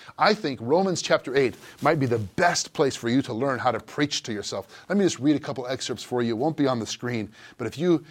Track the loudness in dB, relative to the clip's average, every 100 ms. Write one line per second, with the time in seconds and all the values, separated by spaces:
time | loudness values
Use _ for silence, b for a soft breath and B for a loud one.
0 | B 0 2 2 -2 -4 0 2 2 -2
1 | 0 0 2 2 2 0 B B 0 2
2 | 2 0 -2 2 2 2 -2 0 0 0
3 | 0 0 0 -2 -2 0 0 -2 -4 -2
4 | -2 -2 -6 -8 -6 -8 -10 -16 -2 2
5 | 2 2 2 2 -2 -6 -6 -6 -6 -8
6 | -4 -2 0 0 -2 0 0 0 -4 -6
7 | -6 -6 -6 B B -10 -8 0 2 2
8 | B